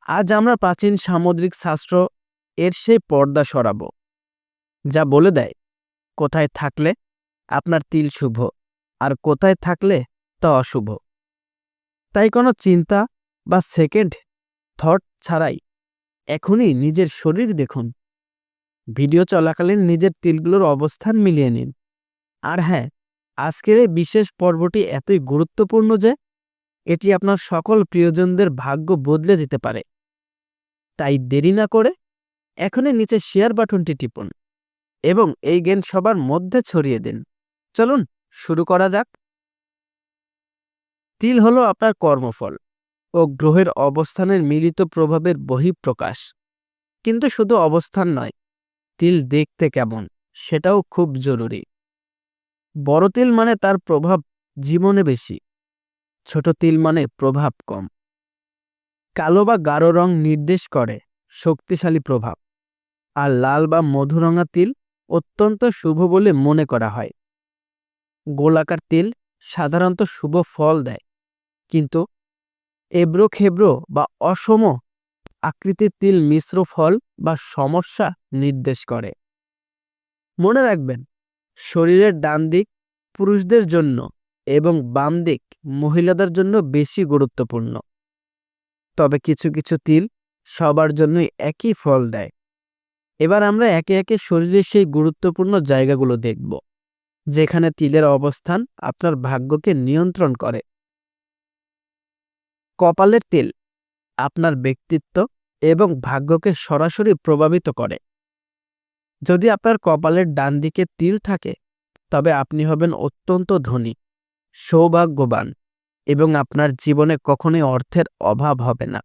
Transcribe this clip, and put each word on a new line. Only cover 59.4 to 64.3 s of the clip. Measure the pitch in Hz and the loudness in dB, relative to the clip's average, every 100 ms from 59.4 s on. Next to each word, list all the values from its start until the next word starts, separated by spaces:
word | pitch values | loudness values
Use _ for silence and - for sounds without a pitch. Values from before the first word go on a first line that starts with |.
বা | 208 226 151 | 4 2 0
গাঢ় | 147 165 | 2 4
রং | 170 175 175 | 4 2 2
নির্দেশ | 156 156 147 180 - | 0 0 0 -2 -2
করে | 147 117 113 _ _ _ | -4 -4 -6 _ _ _
শক্তিশালী | - - 156 _ 175 175 160 | -6 -4 -4 _ -4 -2 -2
প্রভাব, | - 131 104 87 _ _ _ _ _ _ _ - | -2 -4 -4 -12 _ _ _ _ _ _ _ -4
আর | 143 127 | -2 0
লাল | 127 143 160 | 0 0 2
বা | 160 156 | 2 2
মধুরঙা | 139 139 160 165 | 0 0 0 2